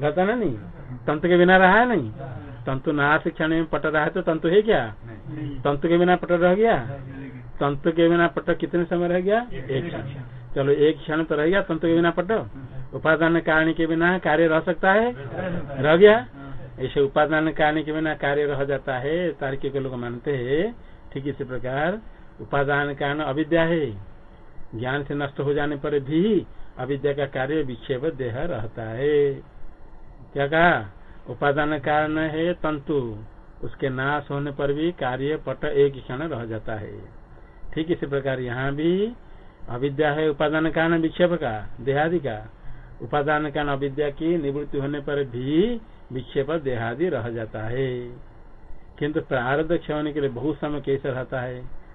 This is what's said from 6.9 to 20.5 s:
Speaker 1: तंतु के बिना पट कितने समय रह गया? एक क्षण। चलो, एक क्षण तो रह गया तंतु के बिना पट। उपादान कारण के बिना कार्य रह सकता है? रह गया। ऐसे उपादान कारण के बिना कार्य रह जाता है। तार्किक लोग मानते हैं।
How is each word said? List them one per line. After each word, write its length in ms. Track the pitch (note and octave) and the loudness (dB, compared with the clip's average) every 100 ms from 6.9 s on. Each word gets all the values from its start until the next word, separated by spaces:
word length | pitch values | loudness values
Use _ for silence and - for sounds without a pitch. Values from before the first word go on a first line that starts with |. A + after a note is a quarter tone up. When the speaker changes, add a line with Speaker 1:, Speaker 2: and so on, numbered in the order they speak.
| - - C3+ C3+ B2+ - - | -8 -10 -12 -12 -14 -12 -2
Speaker 1:
तंतु 320 | C#3+ C#3+ F3 | 0 0 0
के 180 | E3 E3 | 4 6
बिना 180 | E3+ E3+ | 6 4
पट 300 | E3 E3 E3 | 2 -2 0
कितने 280 | E3+ F3 E3 | 0 0 0
समय 220 | F3 F3 | 0 2
रह 120 | F3+ | 2
गया? 280 | F#3 A3 A#3+ | 2 2 0
एक 340 | - C3+ C3+ E3+ | -6 -4 -4 -4
क्षण। 160 | - C#3 - - - - C#3+ | -6 -8 -10 -12 -14 -6 0
चलो, 160 | C#3 | 2
एक 260 | D3+ D3 D3 | 6 6 4
क्षण 260 | - D#3 | 0 -2
तो 120 | D#3+ D3 | 0 2
रह 100 | D#3 | 4
गया 160 | G3 | 2
तंतु 260 | G3 D#3+ E3+ | 2 0 2
के 80 | E3 | 4
बिना 160 | E3+ | 4
पट। 200 | E3 F3+ A3 A2 - - - - | 2 0 -2 -2 -10 -12 -10 -8
उपादान 460 | C3 D3+ D#3 E3 E3+ | -2 2 4 4 2
कारण 340 | E3 D#3 D#3+ | 4 2 4
के 140 | D#3+ E3 | 2 0
बिना 300 | E3 E3+ F#3 | 2 2 2
कार्य 300 | F3 D#3 E3 | 2 4 4
रह 120 | D#3+ | 4
सकता 320 | D#3 E3 F#3+ | 2 0 4
है? 240 | G3+ A#3+ B3 - - F#3 E3+ - - | 4 2 -2 -8 -6 -4 -4 -6 0
रह 160 | C#3+ E3+ | 4 10
गया। 300 | G#3 A3+ B3 - - - C3+ - | 10 8 2 -12 -12 -12 -12 -6
ऐसे 220 | C3 D3+ | -4 0
उपादान 500 | C#3 D3+ D3+ D#3 D#3+ | 2 4 4 4 0
कारण 320 | D#3+ D3+ D#3 | 2 2 2
के 80 | D3+ | -2
बिना 220 | D#3 D#3 | -2 -2
कार्य 320 | D3 C#3+ C#3+ C#3+ | -2 0 0 0
रह 180 | C#3 | 0
जाता 340 | C#3 C#3 - B2+ | 0 -2 -2 -4
है। 340 | C#3 E3 F3 | -2 -2 -2
तार्किक 440 | C#3+ C#3 C3+ C#3 C3+ | -4 -6 -4 -4 -4
लोग 180 | C3 B2+ | -4 -6
मानते 420 | A#2+ A#2+ D3 C3+ | -8 -6 -4 -4
हैं। 380 | B2 | 0